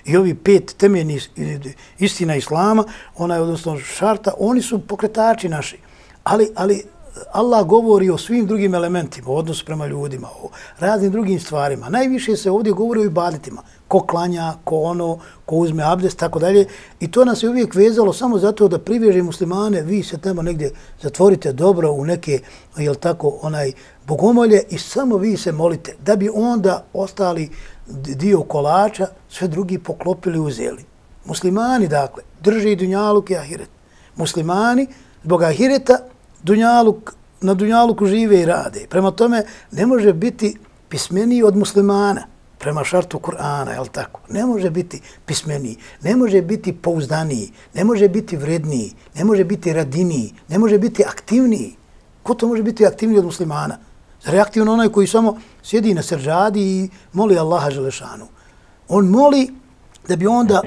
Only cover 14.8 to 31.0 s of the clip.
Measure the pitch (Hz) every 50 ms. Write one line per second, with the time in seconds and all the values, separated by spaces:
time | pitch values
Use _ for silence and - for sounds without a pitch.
14.8 | 156 165 175 175 170 170 165 165 - - - - - - 160 165 175 165 156 160
15.8 | 151 156 175 185 185 180 - - 175 165 170 165 160 180 196 202 196 196 - -
16.8 | - - - _ 175 165 - 240 254 247 226 233 226 226 240 254 233 - - 185
17.8 | 202 226 220 233 220 190 165 - 254 247 233 196 180 208 214 - 214 185 170 151
18.8 | - 190 220 240 226 214 185 185 180 170 160 - 180 165 180 196 208 214 202 170
19.8 | 151 160 202 202 - - - 151 - 196 185 170 165 175 175 156 147 135 - -
20.8 | - - - - - 143 - - 180 202 196 - - 151 131 127 165 190 196 175
21.8 | 165 151 147 139 139 160 175 175 175 156 143 127 - - - - - _ - 160
22.8 | 147 147 139 - - 170 165 165 - 143 143 - - 156 156 151 143 135 131 -
23.8 | - - _ _ _ - 151 143 170 220 240 240 240 220 214 190 - - 175 -
24.8 | - - - 240 269 254 220 190 190 226 202 - - 180 156 151 165 175 165 -
25.8 | - - - - 135 190 214 202 196 208 220 208 226 240 240 226 185 196 180 -
26.8 | - _ - 202 190 190 - - 196 180 170 165 156 147 - - - - - -
27.8 | - - - 139 135 143 135 131 160 208 202 165 143 - - 147 143 147 160 185
28.8 | 202 220 208 - 190 185 - - - _ - - 185 180 156 180 196 175 185 170
29.8 | 175 - - - - 175 185 180 - 180 165 160 156 147 127 113 120 123 - -
30.8 | - _ _ _